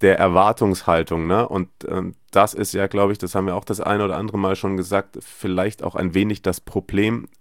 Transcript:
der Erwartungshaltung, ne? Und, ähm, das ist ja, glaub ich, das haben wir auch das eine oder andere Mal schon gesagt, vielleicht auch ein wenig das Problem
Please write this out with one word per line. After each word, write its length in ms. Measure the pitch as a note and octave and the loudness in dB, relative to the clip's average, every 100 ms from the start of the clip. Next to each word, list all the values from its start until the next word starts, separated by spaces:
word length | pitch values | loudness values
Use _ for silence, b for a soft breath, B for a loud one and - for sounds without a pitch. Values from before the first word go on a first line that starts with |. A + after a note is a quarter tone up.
der 160 | G2 F#2 | 4 6
Erwartungshaltung, 1120 | F#2+ F2 G2+ - G#2 F#2 - E2 E2 E2 E2 | 4 6 4 4 0 0 2 2 0 -2 0
ne? 200 | G2 A#2+ | 0 0
Und, 220 | F#2+ F2+ - - | -2 -6 -8 -8
ähm, 280 | F#2 F#2 - _ | -6 -6 -10 _
das 220 | G2 G#2+ | 2 2
ist 200 | - G2+ | 0 -4
ja, 140 | G2+ G2 | -2 -2
glaub 240 | G2+ G2+ | 2 2
ich, 60 | G#2 | 0
das 180 | F2+ G2+ | -4 -4
haben 120 | F#2+ | -2
wir 80 | F2+ | -4
auch 100 | - | -6
das 160 | G2+ | -4
eine 240 | - G#2 G2+ | -2 0 0
oder 120 | D#2+ | -2
andere 200 | G#2 G#2 | -4 -2
Mal 180 | F#2+ F#2+ | 0 0
schon 220 | G2 F#2+ | -2 -2
gesagt, 420 | F2+ G2 G2 - | 0 -2 -2 -10
vielleicht 640 | - - G2 F#2 G2 - | -18 -10 -4 -2 -2 -4
auch 120 | - - | -8 -4
ein 180 | F2+ | -2
wenig 280 | F2+ G#2 G#2 | 0 0 -2
das 200 | G2 F2 | -4 -6
Problem 680 | - G#2 - G2 G#2+ A#2 - _ | -6 -8 -4 0 0 -2 -6 _